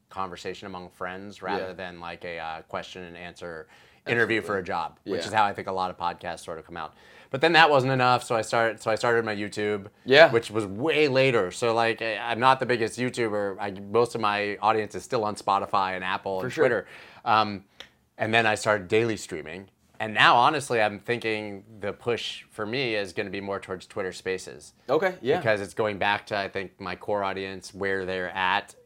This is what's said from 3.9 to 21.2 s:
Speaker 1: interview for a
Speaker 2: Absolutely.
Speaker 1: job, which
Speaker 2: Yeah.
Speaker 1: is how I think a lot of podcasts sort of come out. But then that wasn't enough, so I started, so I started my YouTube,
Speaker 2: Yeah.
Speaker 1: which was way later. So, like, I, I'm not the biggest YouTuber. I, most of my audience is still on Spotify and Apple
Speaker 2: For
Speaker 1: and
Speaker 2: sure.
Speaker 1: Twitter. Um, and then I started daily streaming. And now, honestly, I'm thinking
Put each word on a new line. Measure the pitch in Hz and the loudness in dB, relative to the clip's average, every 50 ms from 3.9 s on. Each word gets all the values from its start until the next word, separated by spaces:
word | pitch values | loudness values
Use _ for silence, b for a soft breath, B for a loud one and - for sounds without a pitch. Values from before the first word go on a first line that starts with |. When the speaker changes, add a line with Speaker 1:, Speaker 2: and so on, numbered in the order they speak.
| b b b | b b b
Speaker 1:
interview | - 120 120 113 101 113 107 | 0 2 2 4 4 2 0
for | 98 104 104 | 0 -2 -4
a | 98 | -4
Speaker 2:
Absolutely. | 90 95 | -2 -4
Speaker 1:
job, | 95 85 80 78 - _ _ | -4 -4 -4 -6 -10 _ _
which | 98 95 85 | -6 -4 -4
Speaker 2:
Yeah. | 82 95 | -4 0
Speaker 1:
is | |
how | 104 110 104 | 2 2 2
I | 101 | 2
think | 98 - 92 | 0 -4 -6
a | 98 | -6
lot | 95 95 92 90 | -4 -4 -4 -4
of | 90 - | -4 -4
podcasts | 87 87 82 - - 87 82 80 - | -6 -6 -6 -6 -8 -10 -10 -10 -10
sort | - 85 80 | -12 -12 -12
of | 78 | -12
come | - 87 | -14 -12
out. | 85 80 78 b b b b b b b b | -12 -12 -12 b b b b b b b b
But | - 127 | -2 2
then | 156 165 170 | 2 6 8
that | 156 165 151 | 8 8 8
wasn't | 147 135 127 135 | 8 6 4 4
enough, | 135 127 123 123 123 120 | 2 4 4 4 4 4
so | - - 123 | 2 0 0
I | 113 | 0
started, | 107 - - 120 113 113 107 117 | 0 2 2 2 2 2 0 -2
so | - 117 | -2 -2
I | 110 | 0
started | 107 - 120 117 117 113 | 2 2 2 2 2 2
my | 110 104 | 0 -4
YouTube, | 101 104 101 - 107 107 104 104 101 98 104 - _ _ | -4 -6 -6 -4 -4 -2 -2 -2 -4 -6 -12 -18 _ _
Speaker 2:
Yeah. | 120 131 147 165 151 | 6 8 10 10 10
Speaker 1:
which | 120 117 - - | 8 2 0 0
was | 104 110 107 | -2 -4 -4
way | 95 95 104 135 160 147 151 156 139 | -2 -6 -4 -2 0 2 2 2 4
later. | 127 131 135 135 120 113 95 90 | 4 4 4 4 4 2 0 0
So, | 90 - 123 117 113 | -2 -2 0 0 2
like, | 117 117 113 110 - | 2 2 2 0 -2
I, | 117 113 107 98 | -4 -4 -4 -4
I'm | 120 117 117 110 | -4 -4 -2 4
not | 120 131 135 131 | 4 4 4 4
the | 127 | 2
biggest | 110 123 107 113 104 - 117 | 0 0 0 0 -2 -2 -4
YouTuber. | 123 127 - 127 120 110 104 104 101 101 95 101 | -4 -4 -2 -2 -2 0 0 -2 -2 -4 -4 -6
I, | 101 101 95 98 101 101 | -8 -8 -8 -10 -10 0
most | 101 117 120 120 - | 2 2 2 2 0
of | 117 | -2
my | 110 104 104 104 104 101 101 92 | 0 0 0 0 -2 -2 -4 0
audience | 101 107 110 110 104 101 - | 2 2 2 2 0 -4 -8
is | 92 | -12
still | - - - 117 107 | -8 -4 -2 -2 -2
on | 104 101 | -2 -4
Spotify | - - 104 98 98 101 - - 101 95 92 95 | -4 -2 0 0 0 0 0 0 0 0 0 -4
and | 92 92 | -4 -4
Apple | 92 98 101 - 98 95 95 | -4 -4 -4 -4 -4 -4 -4
Speaker 2:
For | - | -4
Speaker 1:
and | - | -4
Speaker 2:
sure. | - 156 | 2 4
Speaker 1:
Twitter. | 156 127 120 98 - B B B B B B B B | 4 4 4 2 -2 B B B B B B B B
Um, | 123 107 110 107 104 101 95 - b b b b b b b b _ _ - | 4 4 4 4 2 -2 -10 -12 b b b b b b b b _ _ -4
and | 113 110 | -2 4
then | 110 117 113 | 4 4 6
I | 110 107 | 4 2
started | 104 - 113 107 107 92 87 | 2 2 2 2 2 2 2
daily | 110 110 117 117 107 | 2 2 4 2 -2
streaming. | 92 - - 92 78 73 78 82 92 98 - _ _ _ _ _ _ | -4 -8 -10 -10 -10 -10 -10 -12 -12 -14 -16 _ _ _ _ _ _
And | 110 110 | -8 -4
now, | 104 107 135 165 151 | 4 6 6 8 8
honestly, | 120 123 143 160 143 135 - 127 113 | 8 6 4 4 0 -2 0 2 2
I'm | 107 104 101 98 | 2 2 0 -4
thinking | - - 120 117 | -4 -4 -4 -2